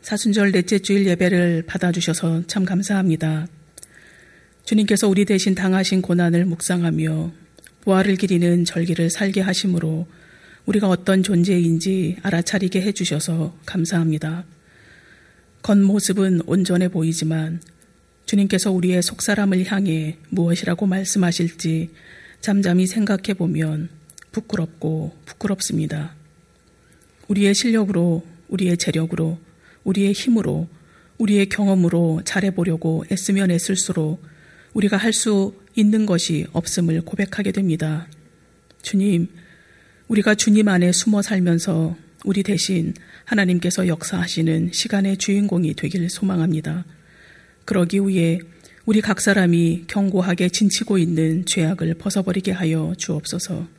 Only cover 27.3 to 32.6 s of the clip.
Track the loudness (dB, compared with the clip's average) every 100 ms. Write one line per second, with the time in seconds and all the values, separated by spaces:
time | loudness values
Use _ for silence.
27.3 | 2 2 2 2 2 2 2 2 0 -4
28.3 | -20 _ -2 0 0 0 -2 -2 -2 -2
29.3 | -4 -10 _ _ -10 -2 0 2 0 2
30.3 | 2 2 -2 -4 -10 -20 -20 _ _ 2
31.3 | 2 2 0 2 4 4 2 2 0 -2
32.3 | -2 -2 0